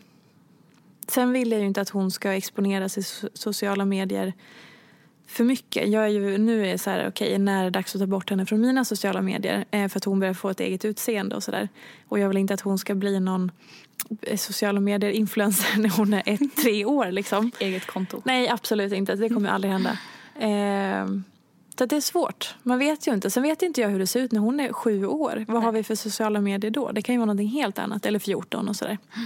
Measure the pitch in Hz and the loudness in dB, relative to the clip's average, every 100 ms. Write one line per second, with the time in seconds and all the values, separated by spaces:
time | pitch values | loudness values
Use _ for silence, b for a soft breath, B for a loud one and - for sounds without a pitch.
0 | b b b b _ _ _ _ _ - | b b b b _ _ _ _ _ -16
1 | - - 247 254 233 220 202 196 196 202 | -4 0 2 2 2 0 0 0 -2 -2
2 | 190 180 202 190 - - 196 196 190 202 | -2 -2 -2 -2 -4 -2 0 0 -2 -4
3 | 190 - 208 - - 202 202 202 196 190 | -8 -8 -10 -8 -6 -2 -2 0 0 0
4 | 190 196 190 - B B B B B B | -2 -2 -4 -6 B B B B B B
5 | B B - - 233 262 - - 202 214 | B B -10 0 2 2 -2 -2 2 4
6 | 214 208 196 196 220 226 196 180 196 185 | 4 2 2 2 4 4 2 0 -2 -2
7 | - 190 208 196 196 190 185 190 185 190 | -2 -2 0 2 2 2 0 0 -2 -2
8 | 196 190 180 196 190 214 240 262 247 208 | 0 0 0 -2 2 2 4 4 2 0
9 | 202 190 190 196 196 - 190 214 196 190 | -2 0 0 -2 0 -2 0 0 0 -2
10 | 196 196 190 185 196 190 185 185 214 208 | 0 2 0 0 -4 -2 -2 -2 -4 -4
11 | - 220 196 202 202 190 202 B B B | -2 -2 -2 -4 -4 -4 -4 B B B
12 | B 208 196 196 196 196 196 190 - 196 | B 0 2 2 2 0 0 -2 0 0
13 | 202 196 185 185 185 - B B B - | 0 0 0 0 -2 -4 B B B -12
14 | - 214 - 208 - 196 208 202 202 202 | -10 -8 -4 -4 -4 -2 0 2 2 2
15 | 208 220 208 - 202 190 196 208 214 175 | 0 0 0 2 2 2 2 2 2 4
16 | 208 202 - 208 285 - 277 208 202 285 | 4 2 2 0 0 2 2 2 2 2
17 | 196 185 202 202 226 - 196 185 - - | 2 0 0 0 0 0 -2 -2 -4 -6
18 | 185 - - 254 247 240 - 214 202 196 | -4 -4 0 2 2 0 0 0 0 0
19 | 196 196 220 233 202 196 196 190 - 226 | 0 0 2 2 2 2 2 2 0 -2
20 | B B B 302 220 208 202 196 196 196 | B B B -4 0 2 2 0 0 -2
21 | 190 196 190 _ _ _ - - 247 302 | -2 -4 -6 _ _ _ -10 -2 0 2
22 | - 359 311 - - - 247 247 285 302 | 0 0 -2 -2 -10 -6 -2 2 2 0
23 | - 214 190 220 285 311 370 285 214 196 | 0 0 0 0 2 2 0 2 0 2
24 | 185 247 254 220 214 285 262 240 233 202 | 0 0 2 2 2 2 -2 0 0 2
25 | 196 302 285 - 220 226 226 220 208 220 | 0 0 -2 -4 -2 0 2 0 -2 -4
26 | 214 196 220 208 202 196 214 233 262 214 | -4 -2 0 2 0 0 -2 -2 -2 -4
27 | 208 247 220 202 208 269 233 196 - 208 | 0 0 2 0 0 0 -2 -2 -4 -2
28 | 208 208 - 190 180 - 196 202 - 208 | -2 -2 -2 -4 -4 -4 -4 -4 -4 -6
29 | - B | -8 B